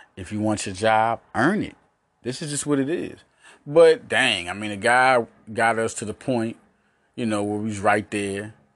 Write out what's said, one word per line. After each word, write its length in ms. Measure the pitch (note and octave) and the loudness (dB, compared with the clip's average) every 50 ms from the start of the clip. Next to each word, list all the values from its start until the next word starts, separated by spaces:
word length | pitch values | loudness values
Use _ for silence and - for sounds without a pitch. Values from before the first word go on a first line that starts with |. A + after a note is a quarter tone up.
| - _ _ | -20 _ _
If 140 | - F#2 E2+ | -16 -12 -8
you 100 | G#2 G#2 | -6 -4
want 260 | G#2+ G#2+ G#2+ G#2 - | -2 -2 -2 -2 -4
your 80 | G#2 F#2+ | -8 -6
job, 460 | F#2 A2 A2 A2 A2 A2 A2+ A2+ - _ _ - | 0 2 2 4 4 2 2 -2 -4 _ _ -2
earn 280 | G2 B2 E3 G#3+ G3 | 0 0 2 0 0
it. 140 | G#2+ - - _ _ _ _ _ _ _ _ _ | -4 -6 -10 _ _ _ _ _ _ _ _ _
This 200 | - A#2+ B2+ - | -10 -10 -10 -8
is 80 | E3 D3 | -8 -8
just 160 | D3 C#3 - | -6 -6 -2
what 120 | D3 D3 C#3 | 0 0 0
it 120 | C3 C#3 | 0 -2
is. 300 | F3 - - - - - _ _ _ _ - - - _ - | -4 -6 -8 -10 -12 -16 _ _ _ _ -20 -20 -20 _ -8
But, 420 | D3 D3 E3 E3 D#3+ D#3+ B2+ A2 F#2+ | 0 4 6 8 8 6 4 0 -2
dang, 420 | A2 A2+ C3 B2 G#2+ F#2 F2 F2 | 0 0 2 2 0 -2 -4 -6
I 20 | |
mean, 180 | F#2 G2+ G#2+ G#2 | -8 -6 -6 -6
the 60 | G#2 | -4
guy 500 | G2 G2+ A#2 B2 B2+ B2+ C3 C3 B2 A2+ - _ _ _ - | -2 2 2 4 4 6 4 4 2 0 -2 _ _ _ -8
got 260 | A2 A#2 A2+ A#2 A2+ A2 | -2 0 2 2 2 0
us 160 | A2+ A2 - | -2 -4 -4
to 100 | - A2+ | -8 -10
the 80 | G#2 | -10
point, 440 | G#2+ - - - B2+ A#2 A2+ A#2 - - _ _ _ _ _ _ _ _ _ _ _ | -10 -8 -4 -2 -2 -2 -2 -4 -8 -12 _ _ _ _ _ _ _ _ _ _ _
you 100 | C3 A#2+ | -6 -4
know, 180 | A2 G#2+ G#2 | -2 -2 -2
where 240 | G#2 G#2 G#2 G#2 G#2+ | -2 -2 -4 -4 -4
he's 140 | A2 G#2 G2 | -6 -6 0
right 300 | F#2+ G#2+ G#2 G#2+ F#2+ - | 2 4 4 2 2 -2
there. 440 | - G#2 G2+ G2 G2 G2+ G#2 G#2+ A2 _ _ _ _ | -4 -4 -4 -4 -6 -6 -8 -10 -14 _ _ _ _